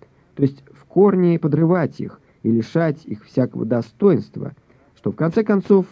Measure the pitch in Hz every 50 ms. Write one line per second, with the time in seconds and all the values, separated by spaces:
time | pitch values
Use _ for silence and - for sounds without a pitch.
0 | - _ _ _ _ _ _ - 139 135 - - - - - _ _ _ - 175
1 | 202 202 180 185 175 175 170 160 160 151 143 156 165 160 180 175 147 - - -
2 | - - - - _ _ _ _ - 113 117 113 110 - - 165 170 156 143 -
3 | - - - 107 - _ - 135 - - - 120 113 110 123 117 113 - _ _
4 | 202 202 151 104 104 - - 104 - - - - _ _ _ _ _ _ _ _
5 | - 104 107 - 156 165 - 226 214 220 208 196 190 - 202 190 180 -